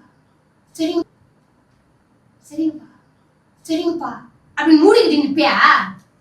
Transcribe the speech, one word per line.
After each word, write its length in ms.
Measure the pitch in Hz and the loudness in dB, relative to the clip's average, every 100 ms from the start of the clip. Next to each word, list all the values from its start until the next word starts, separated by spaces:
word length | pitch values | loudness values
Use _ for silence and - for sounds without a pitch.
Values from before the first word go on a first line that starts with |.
| _ _ _ _ _ _ _ - | _ _ _ _ _ _ _ -8
சரிங்க, 300 | 320 339 - _ _ _ _ _ _ _ _ _ _ _ _ _ _ | -6 -4 -8 _ _ _ _ _ _ _ _ _ _ _ _ _ _
சரிங்கப்பா. 400 | 294 320 - - _ _ _ _ _ _ _ - | -8 -6 -8 -16 _ _ _ _ _ _ _ -8
சரிங்கப்பா. 440 | 320 339 - 240 240 - _ _ - | -6 -4 -6 -10 -14 -20 _ _ -6
அப்படி 180 | 311 311 | 2 4
மூடிக்கிட்டு 400 | 359 466 330 294 | 6 4 2 0
நிப்பியா? 320 | 294 320 277 - 285 262 190 - _ _ | -2 -2 -2 0 2 0 -2 -14 _ _